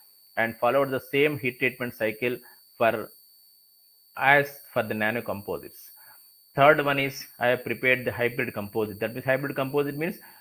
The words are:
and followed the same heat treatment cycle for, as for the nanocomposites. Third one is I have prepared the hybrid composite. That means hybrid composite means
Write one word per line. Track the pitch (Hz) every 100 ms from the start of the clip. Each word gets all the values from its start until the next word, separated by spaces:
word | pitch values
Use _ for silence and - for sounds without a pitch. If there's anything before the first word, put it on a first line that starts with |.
| - _ _ -
and | 113 113
followed | 120 135 139
the | 131
same | - 139 147 147
heat | 127 123
treatment | 131 127 123
cycle | - 110 107 123 123 - - _ -
for, | 113 110 101 - _ _ _ _ _ _ _ _ _ -
as | 135 143 143 - -
for | -
the | 110
nanocomposites. | 110 107 117 110 101 101 82 - - - - - - - _ _ -
Third | 143 151
one | 143 139
is | 139 - - -
I | 120
have | 123
prepared | - 117 127 127
the | 123
hybrid | 117 120 127 120
composite. | 113 104 113 107 101
That | 110
means | 123
hybrid | 135 131 139
composite | 143 135 147 143 143
means | 165 208 - -